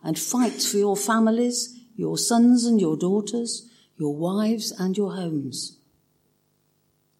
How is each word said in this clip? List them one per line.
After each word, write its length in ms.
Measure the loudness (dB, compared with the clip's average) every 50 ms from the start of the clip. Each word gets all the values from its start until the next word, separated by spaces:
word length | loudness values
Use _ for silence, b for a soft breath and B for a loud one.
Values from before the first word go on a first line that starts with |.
and 160 | -4 -4 -4 -4
fight 420 | -4 -4 0 0 0 0 0 -2
for 180 | -4 -2 0 2
your 200 | 2 2 0 0
families, 720 | 0 0 2 4 4 4 4 2 0 0 0 -4 -6 -8 B B B B B
your 220 | -6 -6 -4 -4 -2
sons 460 | -2 2 4 6 6 6 6 6 4
and 180 | 4 4 4
your 160 | 4 2 0 0
daughters, 640 | 0 0 0 0 -2 -2 -4 -6 -4 -6 -8 -10 B B B B B B B
your 200 | _ -6 -4 -4
wives 560 | -4 -4 -2 -2 0 0 0 -2 -2 -4 -8
and 260 | -6 -4 -4 -2 0 -2
your 160 | -2 -4 -4
homes." 600 | -6 -6 -4 -4 -4 -6 -6 -8 -10 -12 -12 -14 _ _ _ _ _ _ _ _ _ _ _ _ _ _ _ _ _ _ _ _ _ _ _ _ _ _ _ _ _